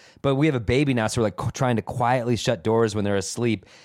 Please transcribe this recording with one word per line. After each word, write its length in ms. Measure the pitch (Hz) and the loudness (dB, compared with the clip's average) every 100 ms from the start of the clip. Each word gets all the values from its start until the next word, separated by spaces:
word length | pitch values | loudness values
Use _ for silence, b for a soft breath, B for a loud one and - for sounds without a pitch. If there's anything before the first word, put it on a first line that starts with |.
| b b | b b
but 140 | 135 135 | -2 0
we 100 | 156 | 0
have 80 | 131 | 0
a 60 | |
baby 320 | 107 123 147 | 0 2 2
now, 140 | 123 110 | 2 0
so 140 | - | 0
we're, 60 | 107 | 0
like, 80 | - | -2
qu-, 160 | - | -6
trying 240 | - 131 113 | -2 0 0
to 60 | |
quietly 560 | - - 120 131 117 117 | -2 -2 0 2 0 -2
shut 260 | - 107 | 0 -2
doors 320 | 110 113 113 104 | 0 2 2 0
when 80 | |
they're 140 | 101 101 | -2 -2
asleep. 480 | 92 - 120 104 b b | -4 -2 -2 -2 b b